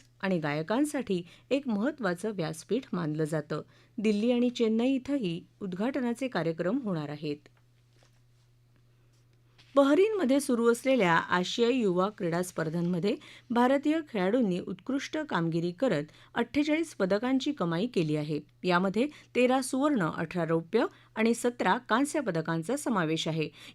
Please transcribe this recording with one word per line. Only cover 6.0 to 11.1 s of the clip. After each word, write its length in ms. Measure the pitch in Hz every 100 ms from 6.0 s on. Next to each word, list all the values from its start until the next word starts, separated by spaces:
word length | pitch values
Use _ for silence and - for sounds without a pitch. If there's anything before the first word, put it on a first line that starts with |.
| 247 226 262
कार्यक्रम 500 | 190 160 165 175 262
होणार 320 | 214 165 143
आहेत. 280 | 147 151 147 - _ _ _ _ _ _ _ _ _ _ _ _ _ _ _ _ _ _ _ _ _ - 277
बहरीनमध्ये 640 | 277 302 427 415 254 277
सुरू 320 | 277 233 233
असलेल्या 420 | 240 262 262 180